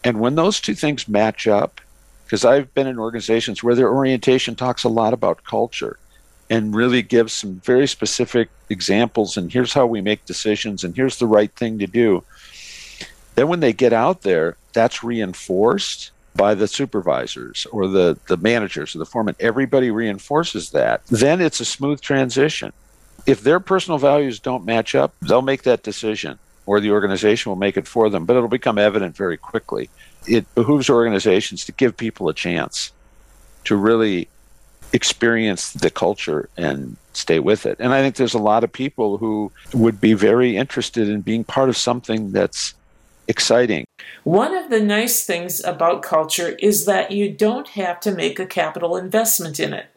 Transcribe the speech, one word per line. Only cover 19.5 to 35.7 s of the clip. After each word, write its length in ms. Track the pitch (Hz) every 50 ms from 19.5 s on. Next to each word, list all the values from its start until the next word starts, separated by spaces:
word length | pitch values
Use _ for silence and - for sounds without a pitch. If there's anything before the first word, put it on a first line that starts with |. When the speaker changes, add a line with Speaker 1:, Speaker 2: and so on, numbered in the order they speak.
| 107 131 135 120 143 135 127 120
Speaker 1:
reinforces 800 | 104 110 117 107 101 98 - - 147 156 170 - - - - -
that. 300 | - 71 62 58 57 - _ -
Then 320 | 120 104 123 143 165 185
it's 180 | 175 151 - -
a 60 | 120
smooth 360 | - - - 139 143 147 135
transition. 680 | - - 143 135 131 123 113 135 139 156 - - - 50 - _ _ _ _ _ _ _ _ - -
If 160 | - 135 -
their 180 | - 131 165 185
personal 380 | 190 - 190 185 - 185 165
values 420 | 139 131 143 143 147 143 131 113 101
don't 260 | - 135 127 123 87
match 280 | 101 117 113 107 - -
up, 200 | 135 139 - _ _
they'll 200 | - - 107 127
make 220 | 131 135 135 127 -
that 200 | 127 120 110 -
decision, 540 | 107 101 - - 110 107 101 - 76 65 - _ _ _ _ _
or 140 | - 101 104
the 120 | 101 107
organization 580 | 104 104 98 98 98 90 107 104 104 - - 113
will 80 | 95
make 200 | 92 98 98 -
it 100 | 98 -
for 220 | - - 120 110 107
them, 160 | 98 87 82
but 100 | 90 123
it'll 140 | 127 117 110
become 280 | 117 123 - 131 110
evident 380 | 101 104 104 98 107 98 87 -
very 220 | - 98 90 82
quickly. 520 | - - - - 110 - - 110 - 62 - _ - - - - - -
It 260 | - 113 - - _ _
behooves 360 | 123 113 127 147 143 127 -
organizations 760 | 131 120 117 117 104 98 - 107 92 101 - - 98 - -
to 60 | -
give 260 | - - 135 120 -
people 320 | - 117 110 - - 95 80
a 40 | 80
chance 580 | - - 90 85 82 69 - - - - - _ _ _ _ _ - - _ - - - - - - -
to 120 | - 107
really 520 | 101 98 110 117 113 113 107 95 87 - - _ - _ _ - - - _ _ _ - -
experience 800 | - 123 - - - - 120 117 117 113 113 107 95 - - -